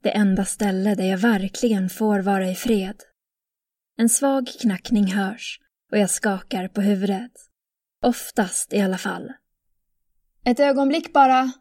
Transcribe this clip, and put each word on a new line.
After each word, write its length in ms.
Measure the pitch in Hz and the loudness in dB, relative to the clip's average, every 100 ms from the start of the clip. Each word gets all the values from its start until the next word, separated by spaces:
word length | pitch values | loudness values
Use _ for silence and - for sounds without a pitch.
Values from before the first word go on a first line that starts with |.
Det 80 | 208 | -2
enda 340 | - 202 190 | 2 2 2
ställe 500 | 196 - 202 190 196 | -2 -2 -2 0 0
där 100 | 196 | 0
jag 140 | 185 190 | 0 0
verkligen 680 | 226 208 196 - 247 202 185 | 2 0 -2 -2 0 0 -2
får 320 | - 220 202 | -2 0 0
vara 300 | 190 196 185 | 0 0 -2
i 40 | |
fred. 420 | 185 240 214 190 214 - _ _ _ _ _ _ _ _ - | -4 0 0 -2 -10 -20 _ _ _ _ _ _ _ _ 0
En 100 | 226 | 2
svag 380 | - 277 269 247 | 4 2 0 -2
knackning 600 | - 233 185 - 208 196 | -2 -2 -2 0 2 2
hörs 540 | 196 196 220 - - _ _ _ | 0 -4 -6 -14 -14 _ _ _
och 60 | 208 | 0
jag 120 | 196 | 0
skakar 580 | - 220 190 - 202 185 | 0 -2 -4 -4 -6 -4
på 120 | - | -2
huvudet. 520 | 202 202 196 196 247 _ - _ _ _ _ _ | 0 2 0 -2 -6 _ -20 _ _ _ _ _
Oftast 680 | 247 240 - - 190 - - | -2 -2 -6 -4 -4 -4 -4
i 80 | 208 | -2
alla 180 | 190 185 | 0 -2
fall. 340 | 202 175 - 269 _ _ _ _ _ _ _ _ _ _ | -6 -8 -12 -18 _ _ _ _ _ _ _ _ _ _
Ett 160 | 247 240 | -2 2
ögonblick 520 | 285 269 277 320 330 | 2 4 2 0 0
bara. 400 | 294 269 262 262 - | 4 6 4 0 -6